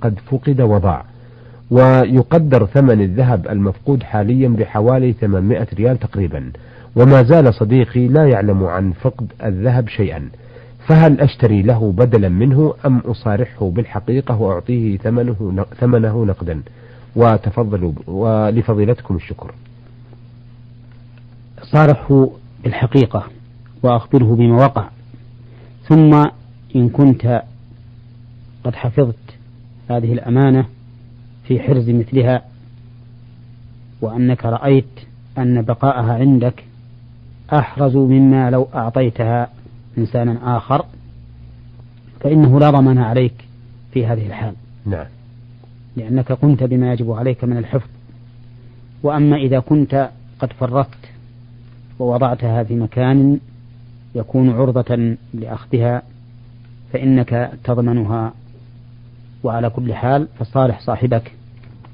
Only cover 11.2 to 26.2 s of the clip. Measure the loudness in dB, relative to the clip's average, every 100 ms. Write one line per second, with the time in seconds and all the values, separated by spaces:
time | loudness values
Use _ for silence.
11.2 | 0 2 0 2 2 0 0 0 2 2
12.2 | 2 0 2 2 0 -2 -2 -2 -2 -6
13.2 | -4 -4 -4 -6 -4 -4 -6 -6 -4 -4
14.2 | -2 -2 -2 -4 -4 -4 -2 -4 -2 -2
15.2 | -2 -4 -6 -6 -6 -2 0 2 0 -2
16.2 | -4 -4 -8 -10 -12 -20 -20 -20 -6 2
17.2 | 2 2 -2 -4 -4 -4 -4 -6 -10 -4
18.2 | -2 0 0 -2 -2 0 0 -2 -4 -8
19.2 | -8 -16 -18 -20 -20 -20 -20 -20 -20 -20
20.2 | -20 -20 -20 -20 -20 -20 -20 -20 -20 -20
21.2 | -20 -20 -20 -20 -2 2 4 2 2 2
22.2 | 2 -2 -20 -10 -8 -4 0 0 0 -2
23.2 | -10 -16 -20 -20 -20 -4 -2 -2 0 0
24.2 | 2 2 4 4 2 0 -8 -14 -20 -20
25.2 | -20 -20 -20 -20 -20 -8 2 4 6 6